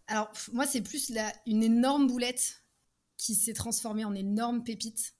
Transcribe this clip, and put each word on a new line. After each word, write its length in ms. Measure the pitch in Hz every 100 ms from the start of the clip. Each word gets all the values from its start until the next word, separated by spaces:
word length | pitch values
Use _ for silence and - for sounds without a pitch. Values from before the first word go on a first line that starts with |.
| -
alors, 240 | 214 214
pff, 200 | - -
moi, 140 | 233 294
c'est 160 | 240
plus 280 | 175 294 -
la, 220 | 220 214 - 233
une 160 | 214
énorme 440 | 226 233 254 285 269
boulette 560 | 247 240 247 - - _ _ _ _ _ -
qui 180 | -
s'est 200 | 214 233
transformée 500 | - 226 220 226 214
en 100 | 214
énorme 480 | 196 196 208 240 240
pépite. 520 | 233 220 226 - -